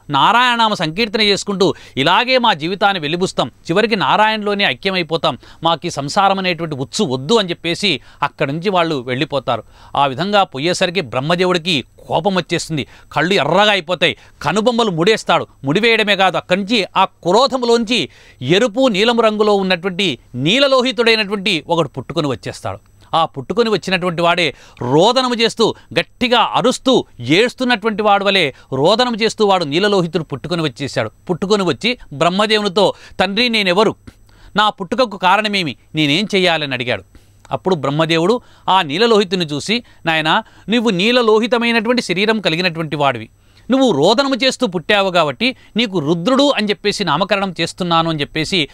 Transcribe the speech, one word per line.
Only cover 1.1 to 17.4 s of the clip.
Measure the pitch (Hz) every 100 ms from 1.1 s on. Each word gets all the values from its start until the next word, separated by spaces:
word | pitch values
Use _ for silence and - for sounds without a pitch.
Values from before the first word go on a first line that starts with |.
| 220
చేసుకుంటూ | 208 196 - 190 185 - - -
ఇలాగే | 143 196 247 262
మా | 233
జీవితాన్ని | 180 160 196 208 196
వెలిబుస్తాం, | 147 170 185 - 147
చివరికి | - - 170 220 214
నారాయణలోనే | 139 175 214 220 202 202
ఐక్యమైపోతాం. | 190 127 190 185 160 160 160 127 - -
మాకు | 160 170 175
ఈ |
సంసారం | 147 139 202 196 196
అనేటువంటి | 185 165 165 139
ఉచ్చు | 135 - 196
వద్దు" | 131 139
అని | 233 190
చెప్పేసి | 170 165 165 208 139 - -
అక్కడి | 143 - 143
నుంచి | 151 185
వాళ్ళు | 185 165 147
వెళ్ళిపోతారు. | 120 127 147 139 131 113 - - - 135
ఆ | 143
విధంగా | 127 190 208
పోయేసరికి | 190 131 160 175 180 175
బ్రహ్మదేవుడికి | 135 120 143 175 185 180 160 147 - - -
కోపం | 139 180 185
వచ్చేస్తుంది, | 170 165 - 156 113 - -
కళ్ళు | 143 160
ఎర్రగా | 196 139 175 208
అయిపోతాయి, | 202 156 175 165 110 - -
కనుబొమ్మలు | 143 190 214 233 226
ముడేస్తాడు. | 160 180 220 - 170 120 -
ముడివేయడమే | 135 175 226 220 214 196
కాదు, | 190 165
అక్కడి | - 180
నుంచి | 196 240 175 180
ఆ | 190
క్రోధములోంచి | _ 165 196